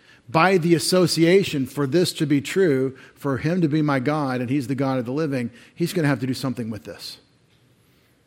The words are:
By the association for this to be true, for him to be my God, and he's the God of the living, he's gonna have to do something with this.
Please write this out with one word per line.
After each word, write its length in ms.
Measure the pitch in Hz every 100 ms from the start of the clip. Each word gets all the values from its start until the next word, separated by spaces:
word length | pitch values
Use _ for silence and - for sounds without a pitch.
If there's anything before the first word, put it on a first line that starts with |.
| _ _ -
By 280 | 160 175 190
the 160 | 165
association 920 | 160 - 185 170 - 165 190 180 151
for 220 | 127 - 139
this 260 | 160 180
to 120 | - 151
be 160 | 143
true, 560 | - 190 185 135 135 131 -
for 240 | - 143 131
him 240 | 151 185
to 60 | 160
be 120 | 156
my 180 | 151 139
God, 440 | 123 156 139 127
and 80 | 120
he's 160 | 143 120
the 80 |
God 240 | 127 135 131
of 80 | 117
the 60 |
living, 380 | 139 156 135 117 - -
he's 200 | - 170
gonna 140 | 180 147
have 120 | 131
to 60 | 131
do 80 |
something 340 | 127 135 120 113
with 160 | 107
this. 320 | - 85 - - _ _ _ _ _ _ _ _ _ _